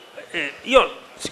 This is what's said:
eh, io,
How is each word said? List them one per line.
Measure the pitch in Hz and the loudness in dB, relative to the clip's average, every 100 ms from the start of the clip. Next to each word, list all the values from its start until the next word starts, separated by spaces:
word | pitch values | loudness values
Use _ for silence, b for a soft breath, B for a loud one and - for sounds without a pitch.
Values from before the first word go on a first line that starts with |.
| - - - | -20 -20 -10
eh, | 170 143 - | -8 -8 -8
io, | - 254 175 - - - - | 4 4 4 -2 -18 -12 -12